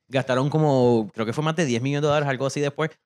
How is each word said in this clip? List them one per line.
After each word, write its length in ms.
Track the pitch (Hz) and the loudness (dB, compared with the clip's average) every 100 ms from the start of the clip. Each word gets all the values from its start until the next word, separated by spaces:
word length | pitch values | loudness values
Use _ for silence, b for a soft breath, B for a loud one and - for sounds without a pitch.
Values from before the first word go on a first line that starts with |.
| _ | _
Gastaron 420 | 131 127 127 143 | -4 0 0 0
como, 600 | 156 151 131 123 117 104 | 2 2 4 4 4 0
creo 100 | 110 | -4
que 80 | 110 | -4
fue 120 | 131 | -2
más 100 | 156 | -4
de 100 | 160 | -2
diez 160 | 147 117 | -2 -2
millones 220 | 135 143 | -2 0
de 60 | 147 | 0
dólares, 200 | 147 143 | 0 0
algo 180 | 127 135 | -2 -4
así 140 | 147 | -2
después, 300 | 143 139 156 - | -4 -2 -6 -6